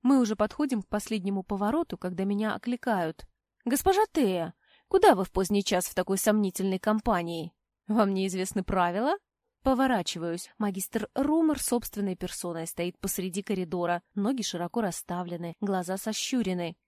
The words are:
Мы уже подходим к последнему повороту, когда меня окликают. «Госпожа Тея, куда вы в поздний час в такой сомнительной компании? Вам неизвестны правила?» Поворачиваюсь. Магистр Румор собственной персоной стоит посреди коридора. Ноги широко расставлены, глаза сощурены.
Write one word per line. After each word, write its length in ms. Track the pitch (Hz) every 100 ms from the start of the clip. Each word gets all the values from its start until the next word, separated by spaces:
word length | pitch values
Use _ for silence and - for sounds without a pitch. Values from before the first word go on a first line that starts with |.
Мы 180 | 247 269
уже 140 | 226 214
подходим 480 | 214 - 294 233
к 40 | -
последнему 540 | 208 - 220 185 196
повороту, 560 | 185 202 208 294 339 -
когда 260 | 185 180
меня 300 | 196 202 220
окликают. 720 | 208 240 240 - 202 160 - - _ _ _ -
«Госпожа 360 | 269 381 392 440
Тея, 400 | 330 226 180 165 - _ _ _
куда 280 | 381 392 202
вы 80 | 190
в 60 |
поздний 320 | - 190 202
час 240 | 196 180 -
в 80 | -
такой 240 | 180 196
сомнительной 580 | - 214 196 180 190 190
компании? 760 | - 214 240 185 170 170 165 _ _ _ -
Вам 260 | 214 202
неизвестны 500 | 190 190 185 190 202
правила?» 540 | 185 190 175 180 262 392 _ _ _ _
Поворачиваюсь. 880 | 269 254 269 233 175 165 170 170 - _
Магистр 520 | 208 190 190 220 214 -
Румор 440 | 285 320 320 285
собственной 560 | - 240 - - 196 185
персоной 500 | 180 - 180 165 165
стоит 320 | - 175 -
посреди 460 | 196 - 185 180
коридора. 580 | - 190 175 180 170 175 _ 208
Ноги 260 | 202 269
широко 400 | 202 175 175 240
расставлены, 760 | 208 - - 175 175 170 170 -
глаза 380 | 208 185 170 190
сощурены. 800 | - 214 - 254 190 180 170 180